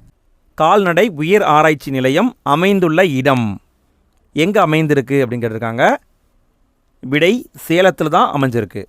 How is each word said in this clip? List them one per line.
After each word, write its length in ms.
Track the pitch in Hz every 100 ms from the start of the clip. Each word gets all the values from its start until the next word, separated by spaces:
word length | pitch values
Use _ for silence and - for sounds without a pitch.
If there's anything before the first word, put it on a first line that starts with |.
| _ _ _ _ _
கால்நடை 540 | - 160 208 185 170 226
உயர் 340 | 147 160 202
ஆராய்ச்சி 480 | 170 151 160 151 143
நிலையம் 460 | 135 131 147 240 -
அமைந்துள்ள 640 | 139 147 190 196 175 160 190
இடம் 540 | 131 135 127 110 95 _ _ _ _ _ _ _
எங்க 340 | 143 175 208 165
அமைந்திருக்கு 600 | 156 156 143 117 139 120
அப்படின்னு 160 | 123
கேட்டிருக்காங்க. 540 | 117 110 113 117 175 277 _ _ _ _ _ _ _ _ _ _
விடை, 500 | 127 147 175 247 - - -
சேலத்துல 400 | 165 185 - 156
தான் 340 | 175 254 147
அமைஞ்சிருக்கு. 420 | 135 117 101 104